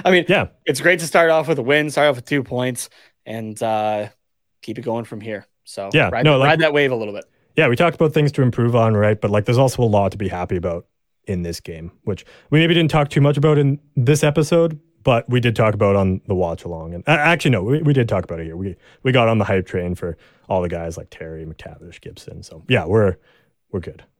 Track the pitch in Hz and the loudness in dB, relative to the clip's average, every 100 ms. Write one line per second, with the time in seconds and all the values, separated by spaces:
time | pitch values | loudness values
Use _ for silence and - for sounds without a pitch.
0 | 180 180 165 185 - _ - 135 175 175 | 2 2 2 0 -2 _ -6 -2 0 0
1 | 160 180 165 160 151 143 120 147 151 143 | 2 2 4 2 2 -2 2 0 0 2
2 | 147 123 - 143 123 123 127 120 - _ | 2 0 -2 -4 -2 -4 -4 -6 -12 _
3 | _ _ 117 113 110 104 113 107 107 107 | _ _ -12 -10 -10 -6 -2 -2 -2 -2
4 | 101 _ _ _ _ _ - 110 117 113 | -6 _ _ _ _ _ -12 -8 -6 -6
5 | 110 110 110 101 _ _ - - 98 - | -6 -12 -10 -12 _ _ -20 -12 -2 0
6 | 101 113 151 135 135 160 156 147 139 120 | 0 2 4 4 4 2 2 2 0 -2
7 | 104 101 - _ _ - 156 123 170 - | -6 -10 -16 _ _ 0 2 2 0 2
8 | 160 156 147 143 127 - 117 120 113 104 | 0 2 0 2 0 2 2 4 4 4
9 | 107 104 101 104 104 123 135 - 117 104 | 2 2 0 0 2 2 2 2 2 2
10 | 98 98 95 90 90 92 87 85 - _ | 2 -2 -6 -6 -4 -4 -4 -6 -12 _
11 | _ _ - 92 87 82 - 80 85 _ | _ _ -8 -6 -6 -8 -12 -14 -16 _
12 | - 92 - - - 151 165 175 156 160 | -8 -8 -10 -20 0 2 4 2 2 2
13 | 143 156 143 147 156 147 143 143 _ 139 | 0 2 2 4 2 4 2 0 _ -2
14 | 123 151 151 151 151 170 165 156 _ _ | 2 2 2 0 2 2 2 -2 _ _
15 | 139 117 - 123 120 110 110 101 101 98 | 0 0 0 0 0 2 0 2 2 2
16 | 95 92 - 92 85 80 87 82 82 85 | 2 -2 -2 -2 -2 -4 -10 -12 -10 -8
17 | 147 151 151 170 151 107 104 151 147 131 | 0 2 2 2 2 0 0 0 2 2
18 | 113 98 - 82 82 85 98 85 _ _ | 2 -2 -4 -10 -10 -8 -10 -10 _ _
19 | 131 123 113 110 98 95 90 95 87 87 | 0 2 2 2 0 0 -2 -6 -6 -6
20 | 87 80 _ _ - 95 87 85 82 82 | -8 -10 _ _ -4 -2 -2 -6 -8 -10
21 | 82 - 80 80 80 80 - 76 85 - | -16 -16 -16 -14 -14 -16 -18 -20 -20 -20
22 | - - - 85 - - - 123 - 110 | -20 -20 -18 -18 -18 -16 -2 -2 2 2
23 | 98 - _ _ _ _ _ 95 80 - | 2 -2 _ _ _ _ _ -10 -10 -18
24 | - | -20